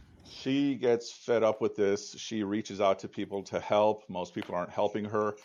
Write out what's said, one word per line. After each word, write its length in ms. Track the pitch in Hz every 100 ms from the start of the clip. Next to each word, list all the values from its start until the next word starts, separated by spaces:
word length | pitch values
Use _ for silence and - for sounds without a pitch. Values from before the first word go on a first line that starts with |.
| - - -
She 440 | - - 139 143 131
gets 360 | 123 120 -
fed 320 | - - 117
up 160 | 110 110
with 160 | 110 -
this. 400 | 101 101 - -
She 240 | - 113
reaches 360 | 101 104 107 98
out 200 | 101 95
to 80 | 104
people 340 | - 95 98 92
to 140 | 92
help. 440 | - 104 107 107 -
Most 260 | 92 87 -
people 180 | 104
aren't 160 | 87 87
helping 360 | - 104 107 104
her. 300 | 107 107 104